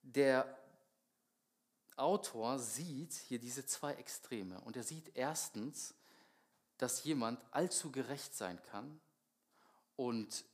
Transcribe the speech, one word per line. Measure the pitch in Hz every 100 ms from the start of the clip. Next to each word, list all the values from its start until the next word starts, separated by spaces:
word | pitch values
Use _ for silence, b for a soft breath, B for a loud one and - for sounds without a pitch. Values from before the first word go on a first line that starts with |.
der | 131 127 139 131 - - - - _ _ _ _ _ _ _ _ _ _ _ -
Autor | 139 202 - 113 113 135
sieht | 117 110 170 135 160
hier | - - 120
diese | 120 127 131
zwei | - 143
Extreme. | 143 131 - - 117 92 92
Und | - 120
er |
sieht | 113 160 - -
erstens, | 131 156 - 107 120 - - - b b b b b b _ _
dass | 127 -
jemand | 147 147 113 123 -
allzu | 139 180 - 156
gerecht | 135 120 139 - -
sein | 95 85 -
kann | 104 131 156 _ _ _ _ _ b b b b -
und | 123 117 104 - -